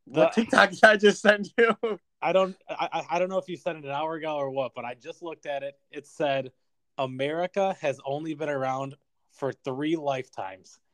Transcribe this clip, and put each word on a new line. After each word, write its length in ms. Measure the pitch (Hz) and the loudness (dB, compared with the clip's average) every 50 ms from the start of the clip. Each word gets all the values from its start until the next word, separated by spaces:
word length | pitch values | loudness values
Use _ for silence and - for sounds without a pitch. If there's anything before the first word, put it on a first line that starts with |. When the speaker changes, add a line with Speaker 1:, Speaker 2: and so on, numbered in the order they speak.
| _ | _
Speaker 1:
The 140 | - 131 156 | -4 2 4
Speaker 2:
what 140 | 156 165 - | 4 4 4
TikTok 360 | 226 226 - - 196 202 190 | 2 0 4 6 6 6 6
did 140 | 180 - - | 6 6 8
I 140 | 220 214 | 8 8
just 260 | 202 208 202 196 - - | 8 6 4 4 6 4
send 280 | 208 208 208 196 - - | 4 4 4 0 -6 2
you? 180 | - 233 226 220 - | 2 4 4 2 0
<laughs> 400 | - 220 202 - _ _ _ - | -2 -6 -6 -6 _ _ _ -6
Speaker 1:
I 120 | - 160 175 | -4 2 2
don't, 220 | 190 190 185 190 _ _ - | 2 2 2 -2 _ _ -12
I, 180 | 156 - 165 - 151 | -6 -6 -6 -4 -4
I, 100 | 170 - - 165 | -6 -6 -2 -2
I 40 | 175 | -2
don't 100 | 185 185 | 0 0
know 100 | 190 185 | -2 -4
if 100 | 185 185 | -4 -6
you 80 | 175 | -12
sent 220 | - - 180 160 156 | -8 -6 -8 -8 -8
it 60 | 143 | -8
an 40 | 135 | -8
hour 240 | 139 139 160 160 165 | -6 -4 -4 -4 -6
ago 220 | 156 151 156 151 | -6 -6 -6 -4
or 160 | 143 139 135 | -4 -4 -4
what, 240 | 131 135 131 117 - | -4 -4 -4 -4 -6
but 100 | 127 117 | -10 -10
I 80 | 120 127 | -10 -12
just 300 | 120 123 160 165 - 175 | _ -14 -18 -16 -12 -12
looked 240 | 165 156 _ - | -12 -12 _ -8
at 160 | 147 143 139 139 | -6 -6 -6 -6
it. 100 | 143 143 _ _ _ | -8 -12 _ _ _
It 160 | - 151 139 | -14 -14 -14
said, 460 | - - - 156 143 135 135 131 123 _ _ _ _ _ _ _ _ - - | -14 -6 -2 0 0 0 0 -2 -6 _ _ _ _ _ _ _ _ -6 -6
"America 760 | 135 131 131 127 139 147 156 165 180 185 - 196 190 190 185 - | -6 -6 -4 -4 -4 -2 -2 -2 -4 -2 0 0 0 0 -2 -2
has 180 | - 143 131 - - | -2 -4 -4 -2 -6
only 300 | 135 139 147 160 160 156 | -6 -6 -4 -4 -6 -6
been 120 | 143 156 147 | -4 -4 -4
around 460 | 143 135 131 131 131 135 135 139 147 _ _ _ _ _ _ _ | -2 -2 -2 -2 -2 -2 -4 -6 -10 _ _ _ _ _ _ _
for 200 | _ - 147 131 | _ -6 -6 -6
three 440 | 120 _ - 143 127 135 151 156 165 | -6 _ -6 -6 -4 -2 -2 -2 -2
lifetimes." 840 | 160 147 143 135 131 - _ - 113 98 95 95 92 - - - _ _ _ | -2 0 -2 -2 -2 -4 _ -10 -10 -10 -10 -10 -14 -20 -20 -20 _ _ _